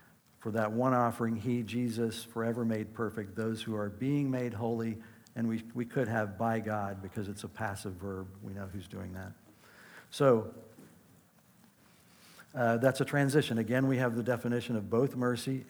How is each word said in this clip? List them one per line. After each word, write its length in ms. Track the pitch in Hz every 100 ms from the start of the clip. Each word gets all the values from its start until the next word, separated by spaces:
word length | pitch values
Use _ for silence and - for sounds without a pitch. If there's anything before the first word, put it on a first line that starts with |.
| - _ _ _
"For 120 | 117
that 200 | 113 107
one 220 | 113 127
offering, 420 | 123 117 117 113
he, 260 | 113 117 120
Jesus, 600 | 107 120 123 113 113 107
forever 420 | - 113 113 117
made 280 | 113 110 104
perfect 420 | - 107 110 98
those 260 | 98 110 110
who 140 | -
are 140 | 107 104
being 420 | 95 131 143 139
made 220 | 127 123
holy." 440 | 104 117 117 113 107 - - -
And 120 | 117 117
we, 160 | 113 -
we 120 | 123
could 220 | 117 143 113
have 300 | 113 104 92
"by 220 | 117 113
God" 420 | 107 107 98 98
because 260 | 95 113 101
it's 160 | 98
a 40 | 95
passive 460 | - 110 98 101
verb. 340 | 90 98 95 92 95
We 120 | 107
know 140 | 98 95
who's 140 | 92 87
doing 260 | 95 92
that. 180 | 92 95 - - - - - - - -
So, 440 | - 139 113 107 - - - - - - - _ _ _ _ - _ - - - - - - -
uh, 220 | - 117 117
that's 240 | 131 127
a 40 |
transition. 520 | 135 143 139 147 143 113
Again, 300 | 107 127 135
we 100 | 131
have 180 | 123
the 80 | 117
definition 540 | 117 120 120 120 113 113
of 120 | 95
both 260 | 117 139 127
mercy 480 | 123 120 135 131